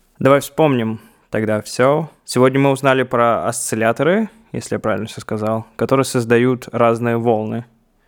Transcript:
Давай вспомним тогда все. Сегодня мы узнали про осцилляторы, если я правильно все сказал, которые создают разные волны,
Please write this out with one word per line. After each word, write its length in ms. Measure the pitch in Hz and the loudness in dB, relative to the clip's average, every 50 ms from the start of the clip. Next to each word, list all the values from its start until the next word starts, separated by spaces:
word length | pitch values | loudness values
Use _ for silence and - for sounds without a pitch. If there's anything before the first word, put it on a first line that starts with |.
| _ _ _ - | _ _ _ 0
Давай 180 | 127 135 139 139 | 2 4 4 2
вспомним 600 | - - - - 160 147 131 120 113 110 110 110 - _ _ _ _ _ | 0 -2 -2 0 2 2 2 0 -2 -2 -6 -8 -12 _ _ _ _ _
тогда 300 | - 110 110 107 107 104 | -6 -4 -2 -2 -2 -2
все. 480 | - - - - 123 135 147 160 165 - - _ _ | -4 -4 -2 0 2 2 2 0 -2 -6 -10 _ _
Сегодня 360 | - - 123 127 131 131 135 | -4 2 2 4 4 4 4
мы 100 | 139 139 | 2 2
узнали 320 | 135 127 143 135 131 131 123 | 2 2 2 2 2 2 0
про 460 | 123 127 120 117 117 110 82 82 110 | 0 0 2 2 2 2 0 0 -4
осцилляторы, 800 | 117 - - - 120 110 110 113 117 - 139 160 190 220 220 196 - _ _ _ - | -4 -6 -6 -6 -4 -2 0 0 0 0 0 0 0 0 -2 -4 -8 _ _ _ -10
если 220 | 120 - - 113 | -10 -8 -6 -6
я 60 | 98 | -4
правильно 260 | - 110 101 101 107 | -2 -2 -4 -4 -6
все 140 | - - - | -8 -12 -12
сказал, 460 | - - 117 104 107 107 113 110 110 - _ | -10 -8 -6 -4 -4 -4 -4 -4 -6 -8 _
которые 280 | - 131 - 135 135 131 | -4 -2 0 2 0 0
создают 640 | - - 127 117 113 120 117 123 127 127 123 - - - | 0 -2 -2 0 2 2 4 4 2 0 -2 -6 -6 -2
разные 440 | 120 117 117 117 117 120 120 117 | 0 2 2 2 0 0 -2 -2
волны, 480 | 117 117 120 113 107 107 107 113 117 120 - _ _ _ _ _ _ _ | 0 0 0 0 0 -2 -4 -6 -8 -10 -12 _ _ _ _ _ _ _